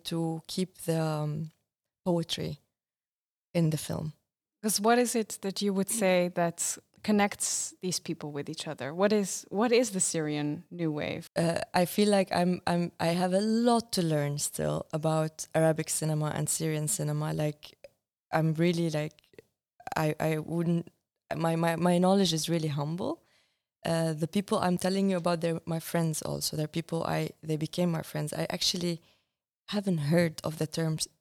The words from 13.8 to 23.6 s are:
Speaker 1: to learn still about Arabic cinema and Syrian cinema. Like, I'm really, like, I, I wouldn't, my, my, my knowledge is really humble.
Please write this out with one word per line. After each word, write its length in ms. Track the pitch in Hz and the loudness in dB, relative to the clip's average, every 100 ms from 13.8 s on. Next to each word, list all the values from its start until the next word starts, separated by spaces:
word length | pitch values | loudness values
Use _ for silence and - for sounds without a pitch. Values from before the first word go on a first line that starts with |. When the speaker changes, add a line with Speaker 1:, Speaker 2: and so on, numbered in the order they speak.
| 226 | 0
Speaker 1:
to 100 | - | 0
learn 360 | 170 151 143 147 | 2 2 0 -2
still 480 | - - 151 151 - | -4 -2 -2 -2 -2
about 560 | 156 156 160 156 - - | -4 0 0 0 -4 -4
Arabic 340 | 156 160 156 160 | 2 4 2 -2
cinema 400 | - 156 151 151 - | -2 0 0 0 -2
and 120 | 151 | -2
Syrian 400 | - 160 151 151 | -2 -2 -2 -2
cinema. 440 | - 147 151 151 | -2 -2 -2 -2
Like, 440 | 156 151 151 - - - _ _ _ - | -2 -2 -4 -14 -20 -20 _ _ _ -4
I'm 240 | 160 160 | 0 2
really, 360 | 151 170 170 165 | 2 2 2 0
like, 240 | 151 151 - _ - - _ _ _ - - | -2 -6 -10 _ -20 -20 _ _ _ -6 -2
I, 180 | 156 151 | 0 0
I 180 | 156 156 | -2 -2
wouldn't, 520 | 151 170 170 170 - _ _ _ - | -4 -2 0 0 -2 _ _ _ -8
my, 220 | 151 165 165 | -4 0 0
my, 200 | 170 165 | 0 2
my 220 | 175 175 | 2 4
knowledge 340 | 185 196 185 | 6 4 4
is 160 | 160 156 | 0 0
really 200 | 170 156 | 0 0
humble. 540 | 147 147 170 240 330 _ _ _ _ | -2 -4 -4 -4 -6 _ _ _ _